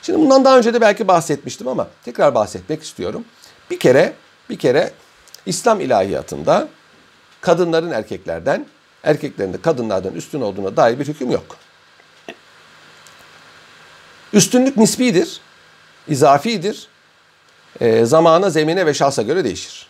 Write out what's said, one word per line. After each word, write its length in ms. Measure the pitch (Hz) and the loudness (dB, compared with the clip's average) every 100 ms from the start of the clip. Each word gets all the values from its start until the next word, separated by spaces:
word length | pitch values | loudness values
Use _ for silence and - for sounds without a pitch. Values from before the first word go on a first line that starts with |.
Şimdi 160 | - 339 | -2 2
bundan 260 | 311 269 | 4 6
daha 140 | 269 262 | 6 6
önce 160 | 226 | 4
de 60 | 233 | 2
belki 280 | 220 208 196 | 2 2 2
bahsetmiştim 600 | 180 156 143 - - - | 2 2 -6 -6 -10 -8
ama 200 | 226 110 _ | -6 -8 _
tekrar 300 | - 240 151 | -16 0 2
bahsetmek 480 | 123 104 - 90 143 | 2 -2 -6 -10 -10
istiyorum. 420 | - - 90 - - _ - _ _ | -10 -10 -10 -10 -14 _ -20 _ _
Bir 80 | 359 | 0
kere, 340 | - 127 202 - _ _ _ | 4 4 2 -2 _ _ _
bir 80 | 220 | -4
kere 340 | 143 131 - - _ _ _ - - | 0 0 -2 -8 _ _ _ -16 -10
İslam 340 | 180 240 214 | -4 0 0
ilahiyatında 880 | 135 104 98 73 - 71 80 180 - _ _ _ _ _ _ _ | 0 0 0 -4 -8 -8 -2 -2 -2 _ _ _ _ _ _ _
kadınların 500 | - 165 175 160 170 | -2 0 0 -2 -2
erkeklerden, 760 | 127 104 92 82 82 98 185 294 _ _ _ | -6 -8 -12 -10 -6 -4 -4 -6 _ _ _
erkeklerin 500 | - 147 143 - 98 | -4 -4 -4 -8 -8
de 80 | 90 | -4
kadınlardan 540 | 165 139 113 95 85 | -4 -2 -2 -4 -4
üstün 260 | 82 - 151 | -10 -10 -6
olduğuna 360 | 110 98 98 127 | -6 -6 -6 2
dair 220 | 123 123 | 2 2
bir 80 | 147 | -6
hüküm 240 | 151 123 | -8 -4
yok. 260 | 113 - - _ _ _ _ _ _ - - _ _ _ - - - - - - - - - - - - - - - - | -4 -6 -20 _ _ _ _ _ _ -20 -20 _ _ _ -20 -20 -20 -20 -20 -20 -20 -20 -20 -20 -20 -20 -20 -20 -20 0
Üstünlük 440 | 208 - 254 262 269 | 0 2 2 2 2
nisbidir, 640 | 220 - 254 175 349 - _ _ _ _ _ _ - | 0 2 0 0 -2 -8 _ _ _ _ _ _ -6
izafidir. 800 | 143 147 143 226 220 180 - - _ _ _ _ _ _ _ _ - | 2 4 4 2 -4 -6 -8 -18 _ _ _ _ _ _ _ _ -2
E, 240 | 120 113 | 0 2
zamana, 460 | 117 156 165 165 196 | 4 4 6 4 2
zemine 360 | 160 151 180 165 | 0 0 0 0
ve 80 | |
şahsa 280 | 139 139 135 | 0 -2 -2
göre 220 | 107 170 | -4 -2
değişir. 420 | 135 82 - - | -4 -6 -12 -18